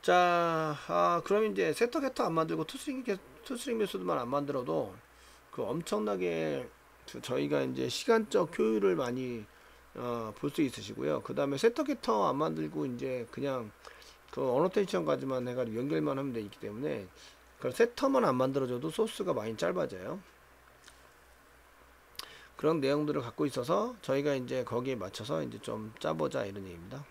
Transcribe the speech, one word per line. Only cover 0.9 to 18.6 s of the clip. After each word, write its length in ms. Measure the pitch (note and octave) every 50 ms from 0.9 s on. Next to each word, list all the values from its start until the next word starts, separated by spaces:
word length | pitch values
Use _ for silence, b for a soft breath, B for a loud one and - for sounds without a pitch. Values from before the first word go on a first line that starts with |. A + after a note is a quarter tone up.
| F3 F3 F3 F3 F3 E3+ E3+
그럼 280 | - G3 G#3 A3 G#3+
이제 200 | G3+ F#3+ F#3 D#3+ -
세터, 260 | - A#3 A#3+ A#3+ E4
게터 260 | C#4 C4 - - B3+
안 80 | G3 E3
만들고 300 | E3 D#3+ D#3+ E3 D#3+ D#3+
투스트링 400 | - - C4+ - - C4+ B3+ B3+
게-, 140 | A#3 G3+ F#3+ - - - - -
투스트링 320 | - C4+ A#3+ - C#4+ A#3+ A3+
메소드만 400 | G#3+ F#3+ - G3 F#3 F3+ - -
안 100 | B2 A#2+
만들어도 680 | C3 C#3+ C#3+ C#3 C#3+ C3+ A#2+ C#3 D#3+ D#3+ B2 - G2 - - B B B B B B B B -
그 120 | - - A#2
엄청나게 1040 | G2+ B2 D#3+ E3+ - - G#3+ G#3+ G#3+ G3+ F#3+ F3+ F3 E3+ D#3+ D#3+ D#3 D3 C#3 B2 A#2 - - - - - - - -
그 100 | - B2+
저희가 400 | B2 - B2+ C3 C#3+ C#3+ D3 D3
이제 260 | C3+ C3 B2+ C3 C3 B2+
시간적 720 | B2 - - - A3+ A3+ A3 G#3+ - G#3 F3+ D#3 - -
효율을 380 | A3 A3 A3 G#3+ G3 G3 F3+
많이, 500 | D#3+ C3+ B2 B2 B2+ C3 B2+ A#2+ A#2 G#2 - B B B B B B B B -
어, 400 | - B2 B2 A#2+ A#2 A2+ A2 G#2
볼 140 | - - D3
수 140 | C#3+ - D#3+
있으시고요. 580 | C3 - - G#2+ G2+ G#2+ - C3 D3 - -
그 140 | - - -
다음에 220 | - C#3+ C#3 C#3 C#3
세터, 260 | - A#3+ A#3 - D#4
게터 440 | C4+ D4 - - - A#3 - - F#3
안 100 | B2+ C3+
만들고 500 | D3+ E3 D#3+ D#3 D#3 D3+ D#3 D3+ D3+ C#3
이제 400 | B2 A#2+ B2+ C3 B2+ B2+ A#2 A2
그냥 420 | - - C3+ C#3+ C3+ B2+ A#2 G#2+ - - B B B B B B B B - -
그 100 | - - C3+ C3
어노테이션까지만 1000 | A#2+ C3 D#3+ F#3 F#3 G#3+ G3+ F#3 - F#3 E3 D3+ D3 C3+ C3+ C3+ C3+ B2+ B2 B2
해가지고 280 | B2 B2 B2+ A#2 A2 A2
연결만 400 | B2+ C#3+ D#3+ D#3+ D#3 D3 C#3 C3+
하면 160 | C#3 C#3 B2
되기 160 | A#2 G#2+ G2+
때문에 560 | G2+ - - G#2+ G#2 A2 C3 D#3 D3 A#2+ G2+ F#2 B B B B B B B B - -
그 100 | - B2+
세터만 560 | B2 - A3+ A#3+ A#3+ - - C4+ C#4 C4 A#3
안 120 | F3+ C3 B2+
만들어줘도 520 | C3 C3 C3+ C#3